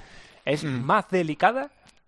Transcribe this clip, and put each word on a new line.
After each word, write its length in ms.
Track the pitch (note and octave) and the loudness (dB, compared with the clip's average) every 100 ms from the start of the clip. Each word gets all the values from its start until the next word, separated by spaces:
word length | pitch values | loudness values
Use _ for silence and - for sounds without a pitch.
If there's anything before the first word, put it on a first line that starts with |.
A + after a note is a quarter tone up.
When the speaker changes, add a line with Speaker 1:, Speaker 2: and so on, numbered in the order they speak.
| - - - - - | -16 -20 -20 -10 -4
Speaker 1:
es 180 | D3 | -2
Speaker 2:
Mm. 180 | D#3 B2+ | -2 -4
Speaker 1:
más 260 | C3+ G#3 - | 2 2 2
delicada 600 | F#3 D#3+ D3 F#3 B3+ C#4+ _ - - | 0 -2 2 2 2 -6 _ -20 -20